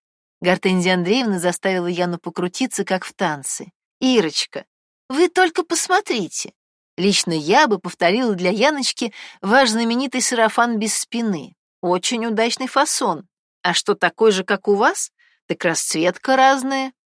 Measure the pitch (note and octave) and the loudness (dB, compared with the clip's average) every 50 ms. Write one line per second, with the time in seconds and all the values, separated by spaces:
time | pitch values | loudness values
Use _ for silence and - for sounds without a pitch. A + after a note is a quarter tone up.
0 | _ _ _ _ _ _ _ - - F3+ F#3 F3+ - F#3+ F#3 F#3 E3+ F#3 F#3 F3+ | _ _ _ _ _ _ _ -2 0 0 2 2 2 2 2 2 2 2 2 2
1 | E3+ F#3 A3 C4 B3+ A3 G3 F3 E3 F3+ E3+ - - G3 F#3+ F#3 F3 F3 F3 E3+ | 2 2 2 2 0 0 -2 0 0 -2 -2 -2 -2 -2 0 0 -2 -2 -2 -2
2 | F3+ F3 F3 E3+ - F3 - - F3+ F3+ - - - - - - G3+ - F#3+ F#3 | -2 -4 -4 -6 -8 -10 -6 -4 -4 -4 -2 -4 -4 -4 -2 -4 -4 -2 -2 -4
3 | - - - - G3 E3 D3+ C#3 C3+ - - - - - _ _ _ _ _ - | -4 -6 -6 -4 -4 -4 -4 -4 -8 -8 -10 -10 -12 -16 _ _ _ _ _ -2
4 | B3+ C4 B3+ A3 E3 D#3 - - - - - - - _ _ _ _ _ _ _ | 0 2 2 2 2 0 0 -4 -6 -6 -8 -14 -14 _ _ _ _ _ _ _
5 | _ - C4 D4 F4+ E4+ - F#4 F#4 E4+ E4+ - E4 - E4+ D#4+ - - F4+ G4 | _ -4 0 2 2 2 4 2 2 2 2 -2 -4 -2 -2 -2 0 0 0 0
6 | G4+ - D#4 A3+ F3 - - - - - - _ _ _ _ _ _ _ _ - | 0 0 -2 -4 -4 -4 -6 -10 -10 -12 -14 _ _ _ _ _ _ _ _ -2
7 | F3+ G3+ G3 - - F3+ E3 D#3 D3 D#3 G#3 C#4 D#4 B3 G#3 F3+ - F3+ - - | 0 2 2 2 0 -2 -2 -2 0 2 4 4 4 4 2 -2 -4 -8 -4 0
8 | F#3 E3+ G3 B3 C4 A3+ G3+ F3 F3+ F3+ F3 G3+ A#3+ D4 D#4 C#4 B3 - - - | 0 2 2 2 0 0 -2 0 -2 -2 0 2 0 0 0 0 -4 -6 -4 -4
9 | B3 - - - - - - _ - G3 A3+ C4+ C4+ A3+ G#3+ A3+ A#3 A3+ A#3 B3 | -6 -6 -8 -12 -20 -20 -14 _ -2 2 4 4 4 4 2 0 0 0 0 -2
10 | C#4 B3+ - B3+ - - B3 A3+ A3+ G#3+ - - A#3 A#3+ A#3 G#3 A3 G#3 - - | -2 -2 -2 -2 -2 0 2 2 2 2 2 2 0 0 0 -2 -2 -2 -2 -4
11 | - - - A#3 A#3 G#3+ F#3+ D3+ B2+ - - _ _ _ _ _ - F3 F3+ F3+ | -6 -6 -4 -4 -2 -2 -2 -4 -6 -12 -18 _ _ _ _ _ -2 -2 -2 0
12 | - - A#3+ A3+ A3+ A#3 G#3+ G#3 A3+ A#3+ - - C4 B3+ - C4+ D4 D4+ - - | -2 -2 -4 -2 -2 -2 0 0 0 0 -2 -4 -4 -2 0 0 2 2 0 -2
13 | C4 G#3 E3+ D3+ - _ _ _ _ _ _ _ - F3+ F3 - - - G3+ - | -2 -2 -2 -4 -8 _ _ _ _ _ _ _ -2 -2 0 0 0 -2 -2 0
14 | - - - - A3+ A3 G3 F#3+ F#3 - G#3 F#3+ - G#3+ G3+ G3 A#3 D4+ G4+ - | 0 -2 0 2 4 4 4 2 0 -2 -4 -2 0 0 2 4 2 2 2 0
15 | - - _ _ _ _ _ _ _ - E3 - - E3+ D#3+ - - - - D#3 | -6 -10 _ _ _ _ _ _ _ -8 -6 -4 -2 -2 -2 -2 -4 -4 -2 0
16 | E3 F3+ F3+ - - - C4+ C4 C4 C4+ C#4 C4+ B3 C4+ C4+ C4+ C4+ C4 - _ | 0 -2 -2 -2 -2 0 2 4 4 4 4 2 -2 -4 -4 -4 -6 -8 -10 _
17 | _ _ _ | _ _ _